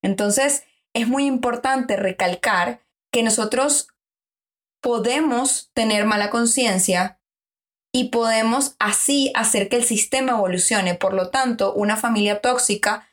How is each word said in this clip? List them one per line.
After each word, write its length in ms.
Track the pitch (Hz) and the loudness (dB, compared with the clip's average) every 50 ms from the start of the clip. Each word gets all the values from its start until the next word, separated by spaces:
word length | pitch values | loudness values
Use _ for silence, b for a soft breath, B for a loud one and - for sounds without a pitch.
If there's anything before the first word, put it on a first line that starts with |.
| - | -2
Entonces, 600 | 196 196 185 202 208 202 269 269 285 277 - b b b b b _ _ | -2 -2 0 0 0 2 2 2 2 0 -2 b b b b b _ _
es 140 | 233 233 220 | -4 -2 0
muy 180 | 247 277 277 | 0 0 0
importante 720 | 277 262 247 247 247 233 233 - 262 269 262 247 247 214 | 0 0 0 -2 -2 -4 -4 -2 -2 -2 0 0 -2 -2
recalcar 840 | 196 202 190 185 - 196 180 175 180 - 233 208 180 175 240 233 - _ _ _ _ _ _ - | -2 -2 -2 -2 -2 -2 -2 -2 -2 -2 0 0 0 0 -2 -4 -10 _ _ _ _ _ _ -2
que 100 | 247 226 | 0 2
nosotros 640 | 226 220 - 220 220 220 247 262 294 285 - - _ _ _ _ _ _ _ _ _ _ _ _ _ _ _ _ _ _ _ - | 2 2 0 0 -2 0 0 2 2 2 0 -2 _ _ _ _ _ _ _ _ _ _ _ _ _ _ _ _ _ _ _ -4
podemos 880 | 254 240 233 190 226 285 285 320 302 254 240 262 269 - - - _ _ | -2 -2 0 0 0 0 0 0 0 0 0 0 0 -2 -4 -6 _ _
tener 300 | - 226 220 214 208 202 | -2 0 2 2 2 2
mala 260 | 214 214 208 208 208 | 2 0 0 0 -2
conciencia 880 | 208 233 233 233 - - 254 226 196 190 185 - 185 180 185 202 - _ _ _ _ _ _ _ _ _ _ _ _ _ _ _ _ | 0 0 0 0 2 2 2 2 2 0 2 2 2 0 0 -2 -6 _ _ _ _ _ _ _ _ _ _ _ _ _ _ _ _
y 120 | 254 247 247 | -2 -2 0
podemos 680 | - 233 233 226 226 220 220 226 233 262 277 277 - _ | 0 0 0 2 2 2 2 2 0 0 -2 -4 -4 _
así 540 | 214 208 208 - - - 285 285 269 269 - | -4 -2 0 -2 0 0 2 2 2 0 0
hacer 340 | - 226 220 - 220 196 196 | 0 0 0 0 0 -2 0
que 80 | - | 0
el 80 | 240 240 | 0 0
sistema 480 | - 233 214 - - - 262 262 262 247 | 0 0 -2 -2 -2 0 -2 0 0 0
evolucione. 600 | 220 202 185 180 180 175 - 226 208 190 180 175 | 0 0 0 0 0 0 0 0 0 0 0 -2
Por 180 | 175 - 190 185 | 0 0 0 0
lo 180 | 190 185 180 | 0 -2 0
tanto, 440 | - 269 262 254 233 233 196 196 - | 0 0 0 0 0 0 0 -2 0
una 220 | 202 208 208 214 | 0 0 0 0
familia 440 | 214 - 233 233 208 208 208 208 202 | 0 0 0 2 2 2 2 0 0
tóxica 680 | - 247 254 247 247 - 208 202 - 208 208 208 - _ | 0 0 0 2 0 0 -2 0 0 -2 -2 -2 -6 _